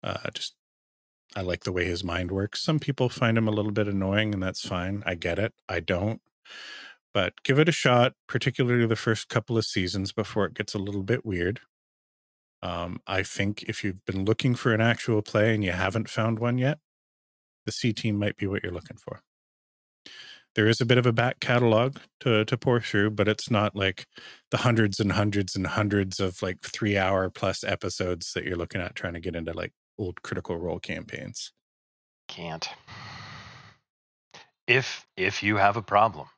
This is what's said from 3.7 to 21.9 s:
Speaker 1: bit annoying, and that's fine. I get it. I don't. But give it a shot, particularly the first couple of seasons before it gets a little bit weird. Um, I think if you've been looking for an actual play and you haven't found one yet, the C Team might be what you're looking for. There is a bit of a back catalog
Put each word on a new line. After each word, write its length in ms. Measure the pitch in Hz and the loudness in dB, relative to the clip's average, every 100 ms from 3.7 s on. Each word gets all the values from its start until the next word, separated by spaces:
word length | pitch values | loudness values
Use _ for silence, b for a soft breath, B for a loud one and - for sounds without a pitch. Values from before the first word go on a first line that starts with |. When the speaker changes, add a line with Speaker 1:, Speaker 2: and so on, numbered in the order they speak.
Speaker 1:
bit 160 | 104 104 | 0 0
annoying, 460 | 98 95 101 107 | 0 2 2 2
and 80 | 101 | 0
that's 240 | 95 - - | -2 -4 -4
fine. 360 | 92 90 101 92 | -4 -4 -4 -4
I 80 | |
get 240 | 85 87 85 | -4 -2 0
it. 160 | 110 _ - | -2 _ -6
I 140 | 87 | -6
don't. 400 | 82 90 104 113 _ _ B B B B B B _ | -2 0 0 -4 _ _ B B B B B B _
But 280 | 104 92 - | -2 -2 -4
give 160 | - 135 | 0 4
it 100 | 160 | 4
a 20 | |
shot, 400 | 160 135 123 127 - - | 4 4 6 4 0 -6
particularly 580 | 127 - - 123 123 117 | -2 -2 0 2 4 4
the 100 | 110 | 2
first 320 | - 110 - | 2 0 0
couple 260 | 120 - 117 | -2 0 0
of 80 | |
seasons 480 | - - 92 95 95 | 0 0 -2 -2 -4
before 320 | - 104 - | -4 -4 -2
it 100 | 95 | -2
gets 200 | - 104 | -2 -6
a 40 | 104 | -4
little 240 | 95 101 | -4 -4
bit 220 | 95 123 | -2 -2
weird. 360 | 117 90 87 113 _ _ _ _ _ _ _ _ _ _ | 0 0 0 -2 _ _ _ _ _ _ _ _ _ _
Um, 380 | 92 85 87 90 - | -6 -4 -6 -8 -4
I 160 | 95 | -2
think 400 | 95 - 101 104 | -2 -2 -2 -2
if 180 | - 107 | -6 -4
you've 220 | 104 92 | -4 -6
been 200 | - 95 95 | -4 -2 0
looking 280 | 110 135 | 2 2
for 200 | 120 127 | 2 2
an 60 | 107 | 4
actual 400 | 117 113 - 110 | 4 2 0 0
play 320 | 104 107 107 | 2 2 4
and 100 | 110 | 4
you 80 | 98 | 0
haven't 380 | 90 95 110 113 | 0 0 0 -4
found 280 | - 113 110 | -2 0 0
one 200 | 120 123 | 0 0
yet, 200 | 127 156 _ _ _ _ _ _ _ _ | 0 -2 _ _ _ _ _ _ _ _
the 80 | - | -10
C 200 | - 123 | -2 -2
Team 220 | 107 117 104 | 0 -2 0
might 200 | 101 - | -2 -2
be 100 | 98 | -4
what 160 | 101 | -4
you're 100 | 90 | -4
looking 260 | 87 - 113 | -8 -12 -16
for. 240 | - - _ _ _ _ _ _ _ _ B B B B B | -14 -16 _ _ _ _ _ _ _ _ B B B B B
There 140 | - 107 | 2 4
is 140 | 113 | 4
a 40 | 117 | 6
bit 120 | 123 | 6
of 80 | 123 | 6
a 60 | |
back 260 | 113 120 - | 4 0 0
catalog 560 | - 120 120 107 127 | 2 4 6 4 4